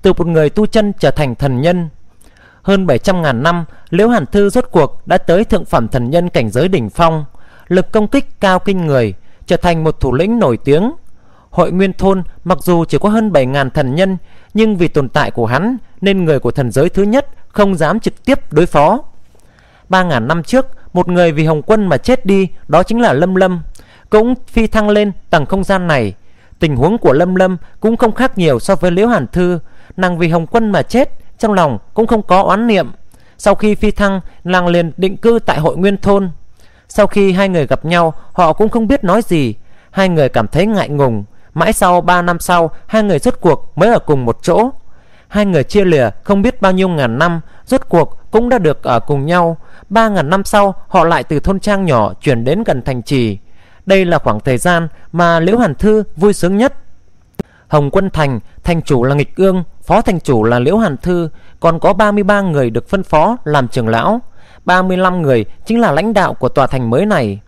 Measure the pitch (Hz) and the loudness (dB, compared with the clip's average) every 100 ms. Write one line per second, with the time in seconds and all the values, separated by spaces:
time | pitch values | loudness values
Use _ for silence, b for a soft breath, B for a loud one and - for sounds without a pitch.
0 | 190 185 170 160 151 208 214 220 208 190 | 2 0 0 2 0 0 0 0 -2 0
1 | 139 143 143 117 139 123 160 180 165 - | -2 0 -4 -2 -2 0 0 0 -4 -12
2 | - b b b b b - 196 180 120 | -20 b b b b b 0 0 2 0
3 | - 185 156 117 156 175 160 b b 170 | 0 0 0 0 0 -2 -6 b b 0
4 | 220 233 139 202 202 202 - 175 139 - | 2 2 0 0 2 0 0 0 0 -2
5 | - 180 - 175 226 214 - 151 113 135 | 0 0 2 0 2 -2 0 -2 0 -2
6 | 120 170 143 160 110 107 180 175 107 - | 0 0 0 -2 -2 -2 0 -2 -4 0
7 | 165 160 147 b b b b 180 180 220 | 0 0 -8 b b b b 0 2 0
8 | 208 277 - - 196 180 202 190 160 135 | 0 0 -2 -2 0 0 0 -2 0 0
9 | 110 95 b b - 175 180 165 156 - | 0 -4 b b -4 0 0 0 -2 0
10 | 135 127 196 233 160 113 - 147 220 320 | -2 0 0 2 0 0 2 2 2 -4
11 | - b b b b - 165 180 190 - | -16 b b b b -2 0 2 0 0
12 | 190 190 160 b 170 185 - 170 165 143 | 0 0 -4 b -4 -2 0 0 0 0
13 | 208 220 214 160 127 143 131 160 135 147 | 2 0 2 2 2 -2 -2 -2 -2 0
14 | 190 185 b b b 208 220 190 160 151 | 0 -2 b b b 0 2 2 0 0
15 | 135 156 - - 113 127 208 254 b b | 0 -2 -2 -2 -2 0 -2 -4 b b
16 | 190 196 165 139 120 131 123 135 170 - | 0 2 2 0 0 -2 0 0 0 2
17 | 202 254 277 b b - 202 180 156 208 | 2 0 -2 b b 0 0 2 0 0
18 | 185 - - 269 - 151 175 151 151 247 | -4 -4 -2 0 2 0 2 2 2 0
19 | - - - b b b b b b 185 | -4 -14 -20 b b b b b b 0
20 | 180 127 117 165 156 254 269 b b 180 | 2 0 0 -4 0 0 0 b b -2
21 | 175 175 175 147 156 156 151 214 190 135 | 0 2 2 2 0 0 0 0 2 0
22 | - 262 196 196 185 b - 156 185 233 | 2 0 2 2 0 b 0 0 2 2
23 | 233 131 180 185 190 175 156 b b b | 2 2 0 2 0 0 -8 b b b
24 | b 214 233 254 - - 220 220 208 208 | b 2 2 -2 -2 -2 2 0 2 2
25 | 208 175 - 165 143 190 180 190 175 143 | 0 -4 -2 0 0 -2 0 0 0 0
26 | 104 92 b b b - 165 127 156 233 | -2 -6 b b b -4 -2 2 0 2
27 | 165 135 180 185 185 180 b b 214 233 | 2 2 2 2 0 0 b b -2 0
28 | 240 - 262 190 165 120 - 196 180 175 | 0 0 -2 2 0 2 0 0 2 2
29 | 226 214 120 180 180 175 b b b - | 2 0 -2 0 0 -2 b b b -4
30 | 185 170 170 170 160 233 220 185 127 233 | -2 0 0 0 0 0 2 0 0 0
31 | 294 - b - 220 196 156 110 - - | 0 -4 b -4 0 2 0 -2 -6 -2
32 | 226 220 - 180 - 185 233 196 117 - | 0 0 2 2 2 0 2 0 -2 -10
33 | - b b b 208 196 208 202 214 - | -18 b b b 0 2 2 2 0 0
34 | 202 190 b b 175 185 175 175 170 - | -2 -2 b b -2 0 2 0 0 -2
35 | 190 190 233 233 - - 160 160 196 196 | -4 0 0 2 0 0 -2 0 0 0
36 | 196 202 185 147 - b b b b - | 0 0 0 -8 -18 b b b b 0
37 | 202 202 196 180 196 175 135 131 151 175 | 2 4 2 2 0 0 0 -2 0 0
38 | 165 156 b - 165 156 214 226 214 277 | 0 -2 b 0 0 2 0 0 0 0
39 | 180 208 - 170 123 104 b b b - | 2 0 0 0 -2 -6 b b b -2
40 | 190 160 131 120 104 147 202 208 127 143 | 0 2 2 0 0 0 0 0 -2 0
41 | 135 107 101 b b 151 175 220 190 175 | 0 -2 -8 b b -2 0 2 2 2
42 | 170 180 175 170 - 175 165 b b 220 | 2 0 0 -2 0 2 0 b b 0
43 | 208 185 247 254 - 135 - - 202 214 | 2 2 0 2 0 0 -2 0 2 2
44 | - 139 120 - - 185 247 - - b | 2 0 0 -2 0 2 0 -4 -14 b
45 | b b b 202 202 165 127 208 190 151 | b b b -2 0 0 2 2 2 2
46 | 113 - - 196 226 - 190 185 190 160 | 0 -2 -2 2 0 0 0 2 0 0
47 | 123 117 170 165 b b - 262 - 170 | -2 0 -2 -2 b b -2 -2 2 0
48 | 147 - - 214 240 247 160 135 139 117 | 2 -4 -2 0 2 2 0 -2 0 -2
49 | - 143 143 175 170 165 b b - 214 | 0 -2 0 0 0 -4 b b -2 0
50 | 226 196 143 190 196 208 202 190 - 190 | 2 0 0 -2 2 2 2 -2 -2 2
51 | 165 160 - 147 180 196 - 196 185 123 | 2 0 0 -2 0 -2 -2 0 2 2
52 | 101 95 151 117 117 185 220 139 117 127 | 0 -2 -2 0 0 -2 -2 -2 -4 -6
53 | - 135 113 101 b b b b - 190 | -2 -2 -2 -4 b b b b 0 2
54 | 180 156 123 107 - 123 180 170 165 b | 2 0 0 -2 -2 0 0 0 -2 b
55 | b 165 170 165 165 233 214 135 196 214 | b 0 2 2 0 0 0 0 2 2
56 | 202 - 202 190 180 196 262 - - - | 0 0 0 2 0 2 0 -2 -16 -20
57 | - - _ - b b b 151 139 196 | -20 -20 _ -14 b b b 0 2 0
58 | 196 - 143 117 b b 165 170 - 135 | -2 -2 -2 -2 b b -2 -2 0 0
59 | 127 143 135 - 190 185 170 - - 196 | 2 0 -2 0 0 0 -6 -12 0 0
60 | - 175 - 117 110 120 127 208 214 135 | 2 -2 0 2 2 2 2 2 0 -2
61 | 180 175 160 b b b 165 165 175 196 | -2 -2 -4 b b b -2 2 0 2
62 | 214 208 196 202 190 147 123 113 - 196 | 2 2 2 0 2 0 0 -2 -4 -4
63 | - 156 175 240 156 147 123 131 113 113 | 0 2 2 0 -2 0 0 -2 0 0
64 | 180 226 - b b b - 180 185 185 | 0 -2 -6 b b b 0 0 2 0
65 | 185 180 147 123 101 b - 233 214 143 | 0 0 0 0 0 b -4 0 2 0
66 | 208 202 160 - 123 143 131 135 117 127 | 0 0 0 -2 -2 0 0 -2 0 0
67 | 208 180 110 101 | 0 0 -2 -6